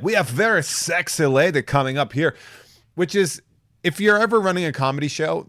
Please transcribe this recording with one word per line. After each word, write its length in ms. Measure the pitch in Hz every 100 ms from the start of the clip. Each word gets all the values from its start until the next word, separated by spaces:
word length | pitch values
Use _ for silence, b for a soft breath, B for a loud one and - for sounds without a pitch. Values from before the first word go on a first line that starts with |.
We 120 | 143
have 160 | 214 139
very 340 | 123 220 202
sexy 600 | 143 - - 170 175 -
lady 360 | 147 131 165 147
coming 360 | 113 143 131 131
up 160 | 143
here, 220 | 131 156 - B B B B B
which 200 | - 175
is, 260 | 196 180 - _ _ _ _
if 160 | 175 -
you're 180 | 208 208
ever 200 | 226 226
running 260 | 190 180
a 60 | 170
comedy 360 | 135 135 139 143
show 400 | - 156 165